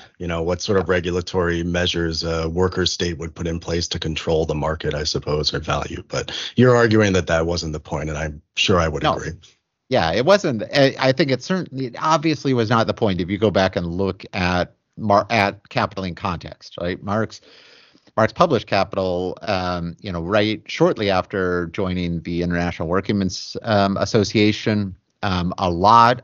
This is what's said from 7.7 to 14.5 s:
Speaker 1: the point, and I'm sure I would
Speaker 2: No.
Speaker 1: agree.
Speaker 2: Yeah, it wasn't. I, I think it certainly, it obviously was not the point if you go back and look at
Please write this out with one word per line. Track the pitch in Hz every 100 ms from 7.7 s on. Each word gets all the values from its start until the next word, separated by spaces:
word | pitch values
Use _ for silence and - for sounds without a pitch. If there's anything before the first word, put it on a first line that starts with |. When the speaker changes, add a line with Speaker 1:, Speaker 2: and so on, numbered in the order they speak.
Speaker 1:
the | 76
point, | - 76 76
and | 76
I'm | 78 73 _ -
sure | - 90
I | 80
would | 73
Speaker 2:
No. | 151
Speaker 1:
agree. | - 78 85 - _ _ _ -
Speaker 2:
Yeah, | 123 82
it | 95 139
wasn't. | 202 165 110 -
I, | 143 135 -
I | 135
think | 131 143
it | 127
certainly, | - 185 151 131 127
it | 117
obviously | 156 160 160 143 143 123
was | 110
not | 117 107
the | 101
point | 110 90
if | 87
you | -
go | 107
back | 95 95 95
and | 87
look | 87 95 92 -
at | 104 90